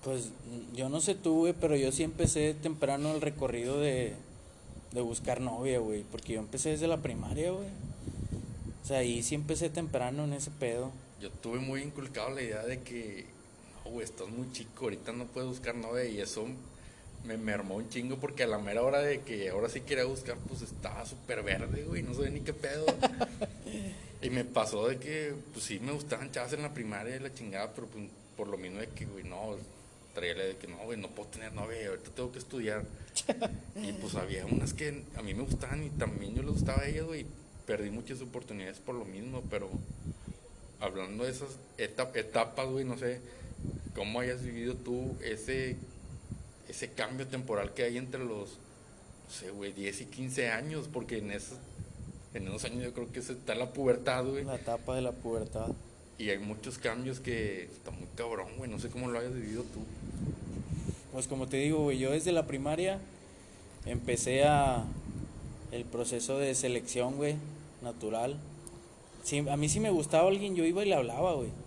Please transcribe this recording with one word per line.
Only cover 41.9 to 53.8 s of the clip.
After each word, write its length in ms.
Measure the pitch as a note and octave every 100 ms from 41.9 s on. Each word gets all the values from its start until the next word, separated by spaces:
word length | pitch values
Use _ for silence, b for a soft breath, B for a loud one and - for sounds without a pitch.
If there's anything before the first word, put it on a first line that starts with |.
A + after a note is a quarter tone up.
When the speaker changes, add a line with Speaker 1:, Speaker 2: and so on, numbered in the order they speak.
| - B2+ A#2+
Speaker 2:
etapas, 520 | A2 A#2+ A2+ - C3
güey, 180 | C3 C3
no 120 | A#2+
sé 220 | B2 B2 B B B B - - -
cómo 280 | - G2+ A#2
hayas 200 | B2 B2+
vivido 340 | B2+ A#2 A#2+ B2+
tú 420 | B2 B2 B2+ -
ese, 540 | A#2 G#2+ - C3 C3 B2+ - - - - - - - - -
ese 220 | - A#2+
cambio 360 | - A2+ C3 C3
temporal 460 | C3 B2+ G#2 G2+
que 100 | -
hay 140 | A#2+ A#2+
entre 260 | C3 C3
los, 280 | B2 G#2+ G2+
no 800 | - - - - - - - - -
sé, 120 | F#2+
güey, 220 | G2+ G2+
diez 260 | G2 G2 G2+
y 60 | B2+
quince 440 | - C3 C3 A#2+
años, 400 | A2+ D3 D#3 B2+
porque 260 | B2+ A2 A2+
en 120 | G#2
esos, 260 | G2+ - B2+ - - - - - - -
en 140 | A#2 F#2+
esos 180 | G#2+ A#2
años 180 | A#2+
yo 100 | B2
creo 180 | B2 A#2+
que 80 | B2
se 100 | B2
está 220 | B2+ - A2
la 160 | B2
pubertad, 540 | C#3